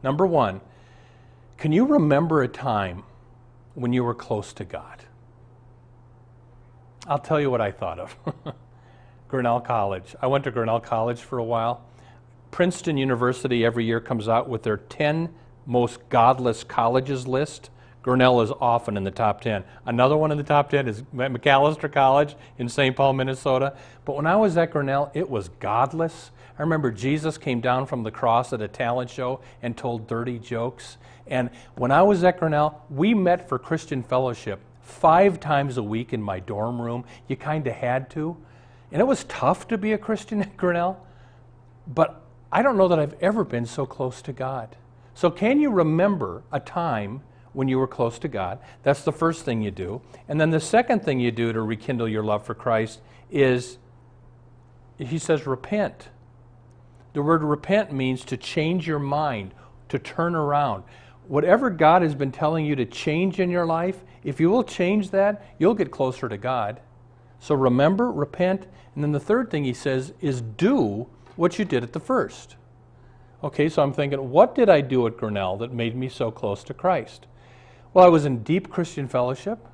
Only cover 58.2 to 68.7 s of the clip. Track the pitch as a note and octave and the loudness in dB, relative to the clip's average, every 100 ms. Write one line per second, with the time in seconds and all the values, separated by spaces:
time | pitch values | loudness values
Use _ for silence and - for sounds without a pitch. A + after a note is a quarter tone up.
58.2 | - C3 - E3+ D#3 F3+ D#3 D3+ C#3 D3 | -6 -10 -4 -2 0 -2 -2 -4 -2 -2
59.2 | D3+ A2+ F#2+ - - - - C#3 - - | -2 -4 -8 -16 -20 -20 -8 -8 -6 -4
60.2 | E3+ E3+ D3 C#3+ C#3 F#2+ - - - - | -2 0 0 0 0 -4 -10 -20 -20 -20
61.2 | - C#3+ D#3 G#3+ C4 E3 D#3 F3+ E3 C#3 | -2 0 4 4 4 4 6 6 4 0
62.2 | C#3 - D3+ D#3+ D3+ C3+ A2+ - D#3+ D#3 | -4 -2 -2 0 -2 -2 -4 -4 -4 0
63.2 | F#3+ F3+ F3+ F3 E3 E3 F3+ F#3+ - - | 0 0 0 0 0 -2 -2 -6 -16 -10
64.2 | D3 C3 E3 A#3+ A#3+ - F3+ G#3+ F#3+ G3 | -8 0 2 2 0 -2 0 0 0 2
65.2 | G3+ G#3 - - E3+ A3 C#3 - F3 - | 2 0 -12 0 2 2 -4 -2 -2 -2
66.2 | B2 G2+ A#2+ B2+ G#2 A#2+ - - - - | -8 -6 -4 -2 -4 -8 -18 -20 -20 -20
67.2 | - - - C#3+ C3 B2 D3 F#3+ A#3+ E3+ | -20 -20 -2 2 4 6 4 4 0 -2
68.2 | C#3+ - F3+ F#3+ - | -6 -2 0 0 -6